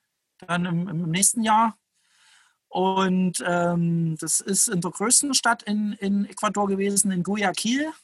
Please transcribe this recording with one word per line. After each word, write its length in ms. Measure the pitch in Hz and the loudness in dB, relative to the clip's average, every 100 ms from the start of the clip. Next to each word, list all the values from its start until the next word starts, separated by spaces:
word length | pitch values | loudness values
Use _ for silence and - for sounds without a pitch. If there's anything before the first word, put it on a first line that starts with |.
| _ _ _ - 180 | _ _ _ -16 -4
dann 180 | 175 | -2
im, 240 | 180 170 185 | 0 -2 -2
im 220 | 165 175 | -4 -2
nächsten 320 | 170 - 240 | 0 0 2
Jahr. 340 | 220 220 226 - _ _ _ _ _ _ _ _ _ | 2 4 4 -2 _ _ _ _ _ _ _ _ _
Und, 720 | 180 185 190 190 185 185 - | -2 0 2 2 2 0 0
ähm, 720 | 180 175 175 175 170 165 165 156 | 0 2 2 2 2 0 0 -2
das 180 | 160 - | -2 -4
ist 300 | - 196 - | 0 0 0
in 120 | 185 | 0
der 120 | 170 | -4
größten 420 | - 214 - 285 | -2 2 2 2
Stadt 300 | 262 233 233 | 2 2 0
in, 280 | - 208 208 | -2 -2 -2
in 300 | 214 196 202 202 | -4 -2 0 -2
Ecuador 420 | - 214 202 202 | -4 -4 0 0
gewesen, 420 | 196 202 202 196 | 0 0 0 0
in 140 | 180 | 0
Guayaquil. 640 | 175 208 196 175 220 262 311 - | -2 -2 -2 -2 -2 -2 -2 -8